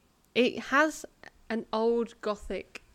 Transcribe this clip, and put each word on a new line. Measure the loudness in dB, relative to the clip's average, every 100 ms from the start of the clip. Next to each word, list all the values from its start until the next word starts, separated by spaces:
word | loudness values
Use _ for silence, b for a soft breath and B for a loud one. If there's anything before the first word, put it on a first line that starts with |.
| _ _ _ 2
it | 2 0
has | 0 2 4 0 -12 _ -20 -18 -6
an | -6 -4
old | 0 2 2 -2 -4
Gothic | -6 -4 -6 -8 -10 -16 -20